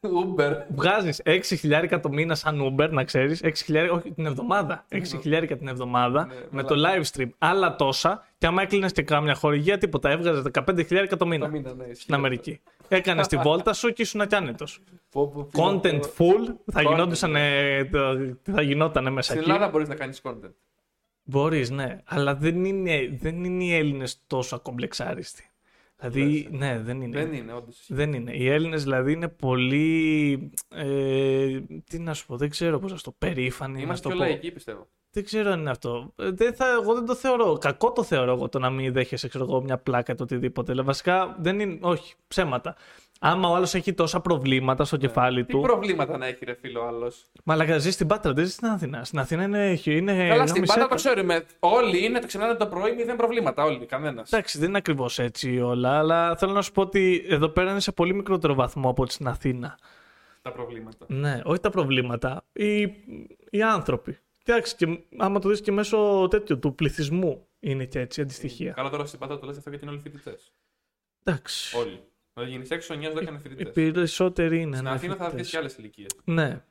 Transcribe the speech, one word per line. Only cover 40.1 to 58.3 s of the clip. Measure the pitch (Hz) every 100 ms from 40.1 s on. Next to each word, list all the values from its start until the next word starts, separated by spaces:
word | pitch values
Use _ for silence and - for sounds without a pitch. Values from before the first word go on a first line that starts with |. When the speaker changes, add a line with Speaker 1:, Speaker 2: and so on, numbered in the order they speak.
Speaker 2:
ή | 123
το |
οτιδήποτε. | 127 123 127 135 139
Αλλά | 127
βασικά | 131 135 - 180 185 -
δεν | 165 196
είναι... | 208 160
Όχι, | 175 170 - - _
ψέματα. | - 170 123 160 - - - _ _
Άμα | - 175 180
ο |
άλλος | 175 180
έχει | 185 175
τόσα | 185 165 180
προβλήματα | 175 160 135 131 131 131
στο | 143 151
Speaker 1:
Ναι. | 135
Speaker 2:
κεφάλι | - 123 127
Speaker 1:
Τι | 123
Speaker 2:
του. | 131
Speaker 1:
προβλήματα | 156 220 202 170 139 147
να | 127
έχει, | 123
ρε | 123
φίλο, | 120 131 120
ο | 117
άλλος; | 120 120 - _ -
Speaker 2:
Μα | -
αλλά | 160 156 160
ζει | 156
στην | 190 156
Πάτρα, | 214 214
δεν | 135
ζει | 180
στην | - 233
Αθήνα. | 208 156 135
Στην | 123 151
Αθήνα | 131 165
είναι, | 196 208 202
έχει, | 170 - 151
είναι | 190 190 175
Speaker 1:
Καλά, | 233 254
στην |
Speaker 2:
γαμισέτα. | 170 185 220
Speaker 1:
Πάτρα | 254
το |
ξέρουμε. | 254 277 226 180 170 165 _
Όλοι | 170 226 233 180
είναι, | 214 247
το | -
ξυπνάνε | 196 220
το | 233 202
πρωί, | 180 208
μηδέν | 240 233 240
προβλήματα. | 233 233 165 127
Όλοι, | 151 131 120
κανένας. | 135 151 123 110
Speaker 2:
Εντάξει, | 220 - 147
δεν | 165
είναι | 196
ακριβώς | 180 143 123 -
έτσι | 123 - 131 123
όλα, | 123 123 123 147
αλλά | 156 165 170 170
θέλω | 190
να | 202
σου | 185
πω | -
ότι | 190 196 185 180 180
εδώ | 156 156
πέρα | 156 185
είναι | 202
σε | 196
πολύ | - 170
μικρότερο | 196 196